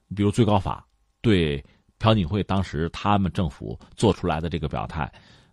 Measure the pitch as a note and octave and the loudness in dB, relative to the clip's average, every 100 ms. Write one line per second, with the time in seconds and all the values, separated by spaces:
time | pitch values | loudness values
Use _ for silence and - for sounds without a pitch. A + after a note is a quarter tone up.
0 | - G2 G2+ G#2 G#2+ G#2 E2+ G1+ - _ | -12 -2 0 2 4 2 0 -8 -12 _
1 | _ _ A#2 F#2+ D#2+ C#2+ - _ _ - | _ _ 2 4 2 -2 -8 _ _ -2
2 | A2 A2 D#2+ G#2 F2+ F#2+ F#2 C#2+ E2 - | 2 4 2 -2 -2 -2 -2 -2 -4 -2
3 | G2+ G#2 F#2+ - F2 - G#1+ A1 - - | 0 2 0 -2 -4 -4 -12 -12 -14 0
4 | A2+ F2 F2+ D#2 E2 E2 D2+ C2 G#1 - | 2 2 0 -2 -4 -4 -4 -6 -6 -6
5 | B1+ - - - _ | -8 -10 -20 -20 _